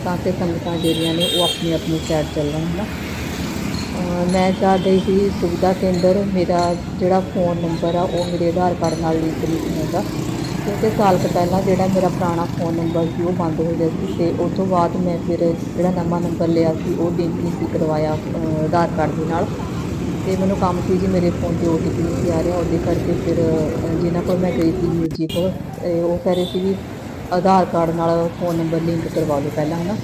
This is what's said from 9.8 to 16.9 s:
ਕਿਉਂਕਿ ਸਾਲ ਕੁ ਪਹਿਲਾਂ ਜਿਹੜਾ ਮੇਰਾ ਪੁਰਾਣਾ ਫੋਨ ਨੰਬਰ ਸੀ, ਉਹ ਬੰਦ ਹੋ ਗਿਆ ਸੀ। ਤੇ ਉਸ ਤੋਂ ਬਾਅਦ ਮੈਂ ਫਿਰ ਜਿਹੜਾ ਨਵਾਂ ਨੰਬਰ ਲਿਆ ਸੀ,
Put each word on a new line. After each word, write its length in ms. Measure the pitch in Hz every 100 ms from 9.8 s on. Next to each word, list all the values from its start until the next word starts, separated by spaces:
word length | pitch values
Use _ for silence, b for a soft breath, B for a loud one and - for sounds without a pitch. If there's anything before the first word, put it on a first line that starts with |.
| - 175 202 - - - - - -
ਕਿਉਂਕਿ 320 | 202 220 214
ਸਾਲ 200 | 202 180
ਕੁ 100 | 180
ਪਹਿਲਾਂ 340 | 180 175 185
ਜਿਹੜਾ 260 | 196 185 185
ਮੇਰਾ 200 | 190 180
ਪੁਰਾਣਾ 380 | 156 180 170 170
ਫੋਨ 280 | - 170
ਨੰਬਰ 320 | 165 170 165 165 -
ਸੀ, 60 |
ਉਹ 80 | 175
ਬੰਦ 280 | 180 170 156
ਹੋ 160 | 165 165
ਗਿਆ 100 | 165
ਸੀ। 240 | 156 190 -
ਤੇ 160 | 170 165
ਉਸ 120 | 175 -
ਤੋਂ 80 | 190
ਬਾਅਦ 300 | 180 170 185
ਮੈਂ 220 | 180 170 170
ਫਿਰ 100 | 170 170 165 - -
ਜਿਹੜਾ 140 | 175
ਨਵਾਂ 300 | 180 170 175
ਨੰਬਰ 260 | 175 165 170
ਲਿਆ 260 | 165 165
ਸੀ, 220 | 160 175